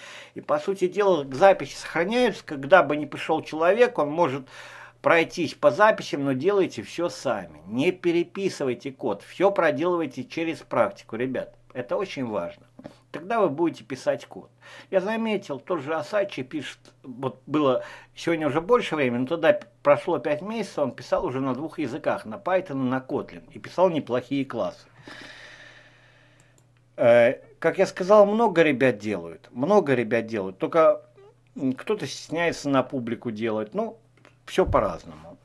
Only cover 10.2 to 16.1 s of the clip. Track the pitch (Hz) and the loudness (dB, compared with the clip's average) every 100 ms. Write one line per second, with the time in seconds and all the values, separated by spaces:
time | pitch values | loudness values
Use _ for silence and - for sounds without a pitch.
10.2 | 127 - 165 143 - 135 104 - - 110 | -10 -6 -6 -6 -2 0 0 -2 -10 -6
11.2 | 127 120 85 - _ 131 123 185 196 - | -4 -4 -8 -12 _ -12 -6 -4 -4 -6
12.2 | 123 104 85 87 _ - - - _ 143 | -6 -4 -6 -10 _ -20 -20 -20 _ -12
13.2 | 175 226 190 139 170 131 - 131 - 135 | -6 0 0 2 -2 -2 -10 -6 -4 -4
14.2 | - 95 - _ - - - 190 185 220 | -6 -18 -20 _ -20 -20 -4 -2 0 -2
15.2 | 226 208 - 139 - 180 135 160 143 | -2 -4 -4 -10 -6 -6 -4 -6 -2